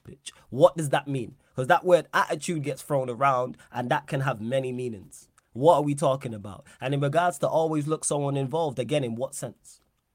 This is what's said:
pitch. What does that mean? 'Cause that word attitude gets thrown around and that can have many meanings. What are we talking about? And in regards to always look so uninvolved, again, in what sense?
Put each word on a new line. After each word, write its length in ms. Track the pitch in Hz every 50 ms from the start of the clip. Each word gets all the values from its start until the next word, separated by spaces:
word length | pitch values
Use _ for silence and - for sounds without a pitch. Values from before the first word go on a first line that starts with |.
| _
pitch. 280 | - - - _ - - - _ _
What 260 | 113 123 160 175 - 170
does 120 | 160 139
that 180 | 156 147 - 143
mean? 280 | 139 131 110 - - _ _ _ _
'Cause 120 | - 170 131
that 180 | 175 160 151
word 220 | 180 175 160 147 -
attitude 520 | - 180 240 - 170 156 - - 175 156 139
gets 180 | 143 135 -
thrown 260 | - - 147 135 131 123
around 500 | 120 113 139 139 131 123 127 135 - - - -
and 200 | - 120 123 123
that 160 | 151 151 - -
can 140 | 160 139
have 200 | 135 139 123 101
many 300 | 110 117 131 135 131 127
meanings. 580 | 123 123 123 120 110 95 - - - - - _ _ _ _ _ _
What 200 | 117 135 165 170
are 60 | 143 147
we 100 | 147 143
talking 400 | 139 165 139 131 135 - 123 110
about? 320 | 104 98 104 92 - - - - _
And 140 | 120 135 143
in 40 | 139
regards 380 | 143 143 139 165 175 175 175 -
to 100 | - -
always 380 | - 160 160 160 160 151 143
look 180 | 151 156 151 -
so 240 | - 156 147 143 139
uninvolved, 520 | 139 139 139 123 135 165 165 147 117 123
again, 240 | 120 110 151 147 127
in 100 | 117 113
what 220 | 113 110 - -
sense? 460 | - - 120 101 - _ - - _ _ _ _ _ _ _ _